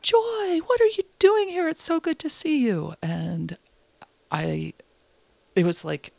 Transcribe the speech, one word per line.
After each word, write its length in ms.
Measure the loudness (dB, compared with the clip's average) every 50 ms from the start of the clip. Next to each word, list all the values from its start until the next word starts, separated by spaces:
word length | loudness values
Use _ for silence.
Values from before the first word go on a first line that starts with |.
Joy, 600 | -2 4 4 4 2 2 -4 -4 -2 -2 -2 -2 0
what 140 | 0 2 4
are 60 | 4
you 180 | 2 2 0 -8 _ _ _
doing 300 | 4 6 6 6 0 0
here? 200 | -2 -2 -2 -2
It's 140 | -2 -2
so 180 | -2 0 0 0
good 180 | -2 -2 -6 -4
to 80 | -4 -4
see 300 | -2 -2 0 0 0 2
you. 320 | 2 2 0 -2 -4 -6 -8 -8
And 560 | -6 -6 -4 -4 -4 -4 -4 -6 -6 -8 -10 -14 _ _ _ _ _ _ _ _ -20 _ _ _ _ _
I, 440 | -6 -4 -4 -2 -4 -4 -6 -8 -10 _ -20 _ _ _ _ _ _ _ _ _ _ _ _ _ _
it 100 | 2 2
was 200 | 2 2 0 -2
like 280 | -4 -6 -8 _ -14 _